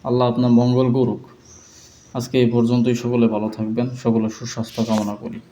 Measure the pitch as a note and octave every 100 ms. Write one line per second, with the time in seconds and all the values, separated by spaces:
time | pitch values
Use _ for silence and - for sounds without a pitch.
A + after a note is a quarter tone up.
0 | C3+ B2 B2 A#2 B2 A#2 B2 B2 C3 B2+
1 | A#2+ - - - - - - - - -
2 | - B2+ A#2+ C3 A#2+ A#2+ A#2 B2 A#2+ A#2
3 | A#2+ B2 A#2 G#2+ G#2+ A2 G#2+ A2+ B2+ B2+
4 | A#2+ A2+ A2 - A#2+ - A2 - A2+ G#2+
5 | G#2 G#2 A#2 - -